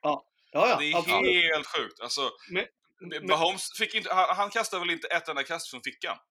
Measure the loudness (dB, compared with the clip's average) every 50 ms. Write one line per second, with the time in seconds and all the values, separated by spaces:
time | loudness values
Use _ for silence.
0 | -2 -2 -2 -2 -6 _ _ _ _ _ 2 4 4 4 4 2 2 2 0 0
1 | 2 2 2 2 4 4 4 4 4 4 2 0 -2 -2 -4 -4 -4 -4 -8 -12
2 | -8 -6 -2 -2 -2 -2 -4 -6 -14 -6 -4 -4 -4 -4 _ _ _ _ _ -18
3 | -14 -12 -10 -8 0 0 2 4 4 2 2 -2 -8 -8 -4 -4 -4 -2 -2 -4
4 | -2 0 2 4 4 4 4 0 0 0 0 -2 -2 0 -2 -2 -2 -2 -2 -2
5 | -2 -2 -2 -2 0 -2 -4 -4 -4 -4 -4 -8 -8 -10 -12 -10 -10 -10 -10 -8
6 | -8 -8 -8 -8 _ _